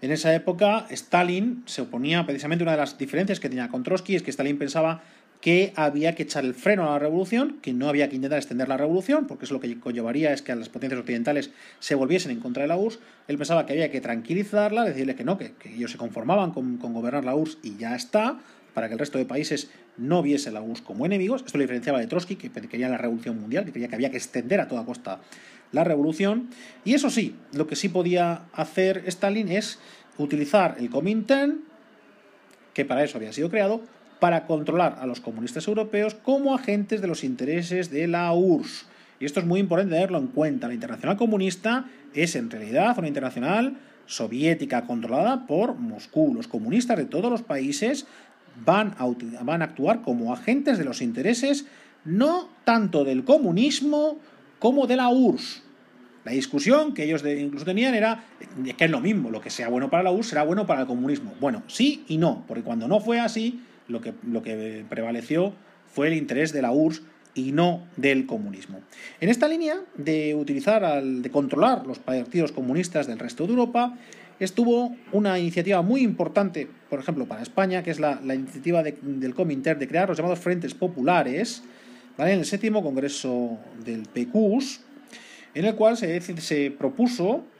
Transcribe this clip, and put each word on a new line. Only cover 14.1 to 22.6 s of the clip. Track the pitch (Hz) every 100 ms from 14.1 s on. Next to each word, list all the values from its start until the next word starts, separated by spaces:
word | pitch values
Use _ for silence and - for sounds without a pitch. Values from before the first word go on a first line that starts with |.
| 117 110 175 202 208 208 214
decirle | 226 135 135
que | 127
no, | 240 190
que, | 120
que | - -
ellos | 110 117
se | -
conformaban | 117 104 117 190 185
con, | 139 127 123
con | 123
gobernar | 117 117 139
la | 127
urss | 131 156 -
y | 113 101
ya | 113
está, | - - 214 226 311 - - _
para | - 113
que |
el | 113
resto | 143 131
de |
países | 127 131 156 147 - - - -
no | 123 175
viese | 143 143 127
la | 107
urss | 110 117
como | - 98 151
enemigos. | 196 190 254
Esto | 262 147
le |
diferenciaba | 135 123 120 135
de | 117
Trotsky, | 170 170 190
que | 123
pe-, | -